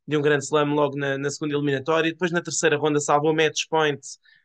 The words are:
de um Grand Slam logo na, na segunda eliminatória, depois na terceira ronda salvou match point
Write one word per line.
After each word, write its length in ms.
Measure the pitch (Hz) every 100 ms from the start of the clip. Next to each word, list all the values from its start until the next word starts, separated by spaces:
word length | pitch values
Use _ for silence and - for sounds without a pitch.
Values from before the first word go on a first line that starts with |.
| -
de 100 | 147
um 40 |
Grand 180 | 143 147
Slam 340 | - 151 147
logo 220 | 147 147 139
na, 200 | 139 135
na 120 | 143
segunda 240 | 135 151 147
eliminatória, 560 | 143 135 - 160 160
depois 200 | 160 180
na 100 | 175
terceira 360 | 165 143 165 147
ronda 220 | 151 147
salvou 340 | 147 143 156
match 300 | 156 156 - -
point 300 | 160 151 139 - - _ _